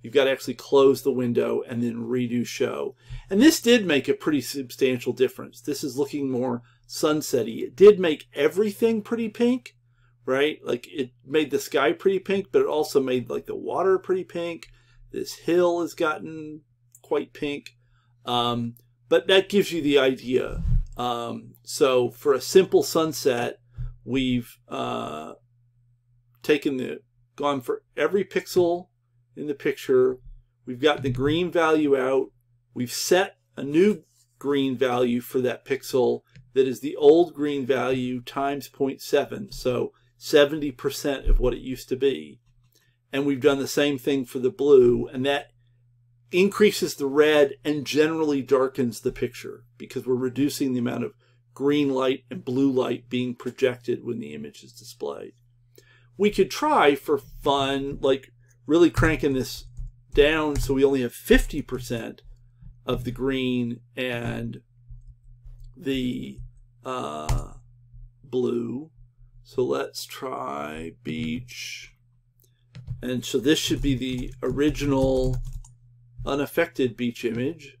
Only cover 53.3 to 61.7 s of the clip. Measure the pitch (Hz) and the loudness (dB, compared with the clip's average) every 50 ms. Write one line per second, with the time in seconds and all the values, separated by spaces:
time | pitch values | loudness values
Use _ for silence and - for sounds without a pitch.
53.3 | 120 _ - 127 120 - 131 123 120 120 - - 120 - - 120 117 113 - 73 | -6 _ -8 -10 -2 0 0 0 0 -2 -4 -6 -6 -4 -4 -8 -8 -8 -8 -12
54.3 | 76 73 73 73 - - - 127 120 - - - - _ 71 71 69 52 50 - | -12 -14 -14 -14 -16 -20 -20 -20 -20 -20 -20 -20 -14 _ -10 -10 -10 -10 -14 -18
55.3 | _ _ _ _ _ _ _ _ _ - _ _ _ _ _ _ _ - 196 208 | _ _ _ _ _ _ _ _ _ -20 _ _ _ _ _ _ _ 0 0 2
56.3 | 202 - 190 190 - - 294 302 294 233 165 147 143 139 - - 151 139 - - | 4 2 0 0 0 -2 0 2 4 6 6 6 4 2 0 -2 -2 -2 -2 -12
57.3 | - - - 151 139 139 135 135 139 139 139 139 139 113 147 139 135 139 - _ | -20 -4 -2 0 0 2 0 0 -2 -4 -4 -6 -8 -2 2 2 2 2 -2 _
58.3 | _ _ _ _ _ _ _ - 147 170 175 156 - - 170 160 156 143 - 147 | _ _ _ _ _ _ _ 0 4 6 6 6 6 4 2 2 2 2 0 0
59.3 | 135 131 117 - - - - - - - - - - - _ _ - 143 143 147 | 0 0 -4 -6 -8 -14 -16 -16 -14 -12 -12 -14 -14 -18 _ _ 4 4 4 4
60.3 | 160 160 156 151 143 131 - 135 139 131 139 139 139 135 123 117 - - - - | 4 0 0 -2 -2 -2 -2 0 0 0 0 0 0 -2 -2 -4 -6 -10 2 4
61.3 | - - - - - 151 127 - | 4 4 4 0 -6 -8 -8 -8